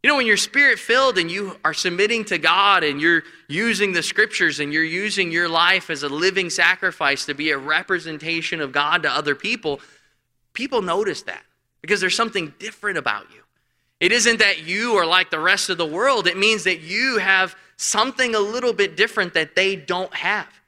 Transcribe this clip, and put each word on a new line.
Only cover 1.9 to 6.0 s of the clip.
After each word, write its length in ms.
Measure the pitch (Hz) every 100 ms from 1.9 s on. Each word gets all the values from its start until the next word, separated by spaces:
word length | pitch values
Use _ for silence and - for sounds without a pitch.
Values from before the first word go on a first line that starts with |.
| 175 208 233 208
to 140 | 180
God 440 | 160 175 202 190
and 160 | 156 143
you're 240 | 160 170 - - _
using 460 | 151 226 196 202
the 100 | 175
Scriptures 560 | 156 - 220 - 175 139
and 140 | 143
you're 100 | 151
using 480 | 160 170 208 196 180
your 160 | 165 175
life 420 | 165 170 190 -
as 140 | 156